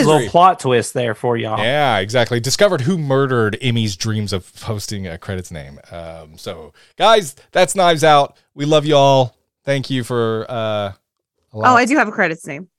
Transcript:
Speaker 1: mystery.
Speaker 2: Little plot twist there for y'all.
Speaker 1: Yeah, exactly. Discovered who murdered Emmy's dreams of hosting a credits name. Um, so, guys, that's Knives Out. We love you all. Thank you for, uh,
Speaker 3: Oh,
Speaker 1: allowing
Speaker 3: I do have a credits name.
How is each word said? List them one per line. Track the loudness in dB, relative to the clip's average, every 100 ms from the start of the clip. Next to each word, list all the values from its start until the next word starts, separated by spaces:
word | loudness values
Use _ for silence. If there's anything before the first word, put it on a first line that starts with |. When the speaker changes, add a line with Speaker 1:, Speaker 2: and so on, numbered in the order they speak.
| 4
Speaker 1:
mystery. |
Speaker 2:
Little | 2 2
plot | 4 4 4
twist | 0 0 0
there | -4 -4 -4
for | -4 -2
y'all. | -4 -2
Speaker 1:
Yeah, | -2 0 2 0
exactly. | 0 0 0 -2
Discovered | -4 2 2 2
who | -2 -2
murdered | 0 0 2 0 0 -2
Emmy's | -2 -2 -2 -4
dreams | -4 -4 -4
of | -6 -8 -16
hosting | -10 -8 -8 -10 -10
a | -12
credits | -10 -10 -10
name. | -14 -16 -20 _
Um, | -16 -16 -16 -20 -16
so, | -14 -14 -16 _ _ _
guys, | 2 2 0 -14 _
that's | -2 0 2
Knives | 2 4
Out. | 4 4 4 -6 _
We | -6 0
love | 2 4
you | 4
all. | 6 4 2 -4 _ _ -4
Thank | -4 -2
you | -6
for, | -2 -2 -2 -2 -6
uh, | -6 -4 -4 -6 -10 _ _ _ _ _
Speaker 3:
Oh, | -2
Speaker 1:
allowing | 2 4
Speaker 3:
I | 2
do | 0
have | 0
a |
credits | -2 -4 -4 -10
name. | -14 -14